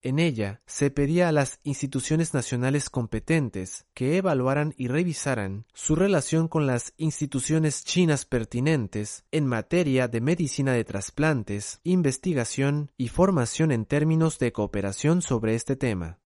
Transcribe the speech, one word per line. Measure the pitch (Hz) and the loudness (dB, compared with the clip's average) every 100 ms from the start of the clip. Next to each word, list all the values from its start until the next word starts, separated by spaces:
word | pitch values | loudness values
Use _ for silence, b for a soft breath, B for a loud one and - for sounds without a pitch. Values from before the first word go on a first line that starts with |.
En | 131 139 | -2 2
ella, | 170 117 101 104 _ | 2 0 -4 -6 _
se | - 143 | -2 0
pedía | 139 143 170 175 | 2 0 2 4
a | |
las | 151 135 - | 4 0 -4
instituciones | - 139 139 135 - 156 165 | -6 -4 -2 -4 0 0 2
nacionales | 139 - 123 127 143 - | -2 -2 -2 0 0 -2
competentes | - 117 110 - 160 127 98 92 - _ | -4 -4 -4 0 0 0 -6 -10 -12 _
que | - 127 170 | -4 0 0
evaluaran | 190 143 127 139 151 - | 2 2 2 0 -2 -4
y | 123 | -2
revisaran | 135 175 156 - 123 98 101 - | 0 0 -2 -2 -2 -4 -6 -12
su | - - | -10 -2
relación | 156 196 180 - 160 165 | 2 4 2 2 0 0
con | 165 143 | 0 2
las | 123 - _ | 0 -4 _
instituciones | 156 - 143 135 - 156 156 - | -4 -2 -4 -4 0 2 2 -2
chinas | - 180 175 143 | -4 2 2 2
pertinentes | - 123 113 120 135 160 104 107 104 - _ | 0 -4 -2 -2 2 0 0 -4 -6 -10 _
en | 160 143 | -2 0
materia | 117 104 175 156 131 123 | -2 0 0 2 2 2
de | 117 | 0
medicina | 127 170 147 - 135 | 0 0 0 0 0
de | 123 | 0
trasplantes, | 107 98 - - 156 143 104 101 - - | 0 -6 -8 0 2 2 -2 -6 -8 -8
investigación | 170 185 151 127 185 151 117 - 139 147 147 _ | 0 2 2 0 -2 -2 -2 0 0 0 -4 _
y | 123 | -6
formación | - 185 180 117 - 160 | 2 4 4 0 0 2
en | 120 107 | 2 0
términos | 147 151 160 160 - | 0 2 4 2 2
de | 123 | -2
cooperación | - 104 101 98 98 147 175 | -2 -4 -2 -4 -2 2 2
sobre | - 120 110 | 2 0 0
este | 113 - 131 | -2 -2 -2
tema. | 131 98 82 85 | 0 -2 -4 -10